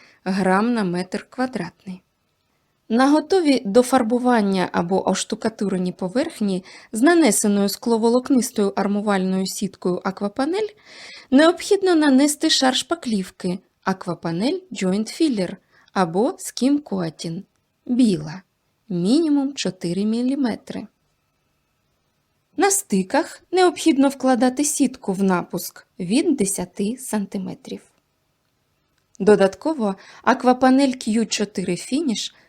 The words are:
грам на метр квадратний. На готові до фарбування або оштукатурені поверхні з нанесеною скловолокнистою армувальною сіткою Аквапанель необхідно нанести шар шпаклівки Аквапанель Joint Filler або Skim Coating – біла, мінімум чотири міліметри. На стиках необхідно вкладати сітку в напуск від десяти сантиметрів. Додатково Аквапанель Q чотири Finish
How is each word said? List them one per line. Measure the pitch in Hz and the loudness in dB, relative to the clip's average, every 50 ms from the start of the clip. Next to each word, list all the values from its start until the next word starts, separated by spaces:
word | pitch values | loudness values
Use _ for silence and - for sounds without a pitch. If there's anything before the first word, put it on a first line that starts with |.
| - _ _ _ - | -20 _ _ _ -8
грам | 185 190 202 185 185 185 196 220 240 240 | -4 -2 0 2 2 2 2 2 0 0
на | 226 202 | 0 -2
метр | 175 175 180 185 - - 196 - _ | -2 -2 -4 -6 -6 -8 -10 -10 _
квадратний. | - - 254 254 254 190 170 170 _ _ - 190 185 - _ _ _ _ _ _ _ _ _ _ _ _ _ _ _ _ _ - | -6 -6 -6 -4 -4 -8 -8 -10 _ _ -16 -16 -16 -16 _ _ _ _ _ _ _ _ _ _ _ _ _ _ _ _ _ -2
На | 220 240 269 285 | 2 2 4 4
готові | 302 311 302 - 381 381 330 294 269 247 - | 4 2 2 2 0 2 4 4 2 2 0
до | 196 196 247 | 2 2 2
фарбування | 247 - 262 254 233 220 247 240 247 247 247 226 202 196 190 185 175 - | 4 4 2 0 2 2 -2 0 2 2 2 2 2 2 0 0 -2 -2
або | - 190 180 170 190 185 - 190 | -2 -4 -2 0 0 0 0 0
оштукатурені | 190 - - - 220 - - - 220 - 214 190 190 180 180 180 | -2 -2 -4 -6 -8 -6 -6 -8 -6 -4 -4 -4 -2 -2 -4 -4
поверхні | 175 - 190 175 185 247 320 330 - - 214 196 190 180 - - - - - - | -4 -6 -8 -4 -2 -4 -4 -4 -4 -4 -2 -2 -2 -4 -6 -10 -20 -20 -18 -8
з | - 214 | -2 2
нанесеною | 254 339 349 339 311 226 202 - - 208 202 202 202 202 | 4 4 6 6 4 4 2 2 0 0 2 2 0 -2
скловолокнистою | - - - 233 233 220 220 233 233 254 254 - 277 240 220 - - 226 202 196 196 | -4 -4 -2 -2 0 2 2 2 2 0 0 2 0 0 0 -2 -2 -2 -2 -2 0
армувальною | 208 196 196 202 208 202 214 202 190 185 185 185 190 190 | -2 -2 -2 -2 -2 -2 -2 -2 0 0 0 -2 -2 -2
сіткою | 185 - - 208 180 - - - 180 180 - - | -4 -6 -6 -8 -8 -8 -6 -4 -4 -4 -2 -6
Аквапанель | 196 185 - 202 202 202 - 269 311 359 415 440 415 - _ _ - - - - - - - - - | -8 -8 -6 -8 -8 -4 -4 -4 -2 -2 -4 -4 -6 -8 _ _ -20 -20 -20 -20 -20 -20 -18 -6 2
необхідно | 254 269 320 330 349 349 - - 415 392 381 370 349 | 4 6 6 6 4 2 0 0 0 2 2 2 2
нанести | 311 302 285 262 254 285 294 294 - - 311 | 4 4 4 6 4 4 2 0 0 0 0
шар | - - 269 254 254 | 0 2 2 0 0
шпаклівки | - - - 339 339 - 254 220 190 185 - - - - 180 175 - _ _ _ _ - | -2 -4 -4 -6 -6 -4 -4 -4 -4 -4 -6 -12 -8 -6 -6 -6 -6 _ _ _ _ -6
Аквапанель | 190 185 185 - 180 165 160 - 170 165 175 214 277 381 359 - - | -6 -6 -4 -6 -8 -8 -6 -6 -6 -4 -2 -2 -2 -4 -4 -8 -12
Joint | 202 - 196 185 190 208 220 - - - | -8 -4 -2 -2 0 -2 -4 -6 -4 -2
Filler | 330 302 240 196 180 175 190 - _ _ _ _ _ _ - | -2 -2 0 -2 -4 -6 -6 -14 _ _ _ _ _ _ -2
або | 196 185 165 165 190 233 320 | -2 0 0 0 0 0 0
Skim | 381 - - - - - 240 269 285 294 | -2 -6 -12 -12 -6 -2 0 2 0 0
Coating – | 294 - 202 190 170 160 156 - - 170 165 190 196 _ _ _ _ _ _ _ _ | -2 -6 -6 -6 -6 -6 -8 -10 -10 -10 -10 -10 -14 _ _ _ _ _ _ _ _
біла, | - 247 233 262 220 180 151 151 156 165 190 - _ _ _ _ _ _ _ _ - | -4 0 2 2 2 2 -2 -6 -10 -14 -16 -18 _ _ _ _ _ _ _ _ -6
мінімум | 185 175 175 196 254 330 339 302 285 285 269 277 269 | -4 -2 0 2 2 2 2 2 0 0 0 -2 -6
чотири | - - 185 185 - - 170 175 190 208 | -4 -6 -6 -6 -6 -6 -6 -4 -2 -2
міліметри. | 214 226 233 247 254 277 294 262 226 202 - _ - - - 214 - _ _ _ _ _ _ _ _ _ _ _ _ _ _ _ _ _ _ _ _ _ _ _ _ _ _ _ _ _ _ _ _ - | -2 -2 -2 -2 -2 -2 -2 -2 -2 -4 -6 _ -14 -12 -12 -12 -14 _ _ _ _ _ _ _ _ _ _ _ _ _ _ _ _ _ _ _ _ _ _ _ _ _ _ _ _ _ _ _ _ -2
На | 294 359 403 | 0 0 2
стиках | 392 - - - 208 190 185 190 - 285 339 - - - _ - | 2 0 -2 -2 0 0 0 2 0 0 0 -2 -10 -20 _ -2
необхідно | 349 370 359 349 - - - 320 277 269 269 277 | 2 4 4 4 2 2 2 2 4 4 2 2
вкладати | 277 - - 262 262 220 262 254 254 285 294 | 0 0 0 0 2 4 2 0 2 0 -2
сітку | - - - 285 254 262 - - 202 185 | -2 0 0 0 -2 -2 -6 -6 -6 -2
в | 190 196 | 0 2
напуск | 190 180 175 170 - - 175 - - _ - _ _ _ - | 2 2 0 -2 -6 -8 -10 -10 -10 _ -18 _ _ _ -10
від | 185 170 214 285 415 359 277 | -4 0 0 0 2 0 0
десяти | - 202 190 - - 180 - _ - 202 208 254 | 0 0 -4 -2 -6 -8 -10 _ -6 -4 -4 -4
сантиметрів. | - - - 208 214 196 190 - 202 185 180 170 - - - 196 208 _ _ _ _ _ _ _ _ _ _ _ _ _ _ _ _ _ _ _ _ _ _ _ _ _ _ _ - | -8 -10 -6 -6 -6 -6 -6 -8 -10 -8 -10 -12 -14 -14 -14 -14 -14 _ _ _ _ _ _ _ _ _ _ _ _ _ _ _ _ _ _ _ _ _ _ _ _ _ _ _ 0
Додатково | 196 208 208 196 196 190 - - - 302 320 277 220 196 190 - - - - - | 4 4 6 6 4 2 0 -2 -6 -6 -4 -2 -4 -4 -4 -6 -14 -20 -16 -4
Аквапанель | - - 247 247 - 254 254 254 262 262 262 269 277 262 247 | 0 0 0 4 6 4 6 6 6 4 6 6 4 2 0
Q | - - 226 208 233 220 | -2 -4 -2 0 0 0
чотири | - - - 208 202 - 202 175 180 175 | 0 -2 -4 -4 -4 -4 -6 -4 -4 -4
Finish | 170 - - 247 302 349 262 208 - - - _ _ _ | -6 -4 -4 -4 -2 -2 -2 -2 -4 -6 -10 _ _ _